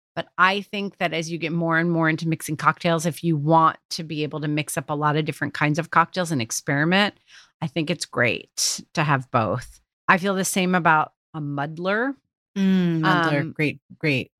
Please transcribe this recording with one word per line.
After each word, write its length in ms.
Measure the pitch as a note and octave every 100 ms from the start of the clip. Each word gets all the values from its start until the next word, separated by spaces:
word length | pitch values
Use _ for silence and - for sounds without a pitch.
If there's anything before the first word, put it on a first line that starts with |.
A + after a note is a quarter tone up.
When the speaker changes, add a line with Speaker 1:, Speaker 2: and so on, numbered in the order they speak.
| _
Speaker 1:
But 140 | - - -
I 240 | F#3 G3+
think 360 | F#3+ G3+ G3 -
that 160 | E3+
as 160 | D#3+ D#3+
you 80 | E3
get 140 | D3+
more 260 | E3+ E3 E3
and 120 | E3+
more 180 | E3 D#3+
into 200 | D#3+ D#3+
mixing 280 | D#3+ - D3+
cocktails, 500 | D3 - F3 E3 E3
if 160 | -
you 120 | E3+ D#3
want 420 | D3 D#3+ D#3+ - _
to 120 | -
be 220 | D#3+ D3+
able 160 | D3 D#3
to 80 | D3+
mix 280 | D3+ D3 E3
up 140 | C3+
a 40 |
lot 220 | D3 D3+ D3+
of 80 |
different 300 | D#3 - -
kinds 240 | - D3+ D3+
of 120 | E3
cocktails 420 | E3 E3 F#3 E3+
and 100 | C#3
experiment, 720 | A2 - - C#3+ D#3+ F#3+ G3+ - _ - - _
I 60 | D#3
think 200 | E3+ D3+
it's 160 | E3+
great 760 | - - A#2+ F2 - - - - -
to 100 | F3
have 260 | D3+ C3+ B2+
both. 500 | B2 G#2+ A#2+ - - _ _ -
I 100 | F#3
feel 160 | G3
the 100 | F#3+
same 300 | F#3 G3 F3+
about 380 | F#3 E3 D#3 - _ _
a 60 | D#3+
muddler. 760 | C#3+ C#3+ D3 D#3+ F3+ G#3+ C4 C4+ _ _ _ G3
Speaker 2:
Mm, 440 | F#3+ F#3 F3 E3
muddler, 380 | F3+ F3+ E3 C#3+
Speaker 1:
Um, 100 | E3
Speaker 2:
great, 280 | - D3 C3+ _ -
great 340 | D#3 C3 - _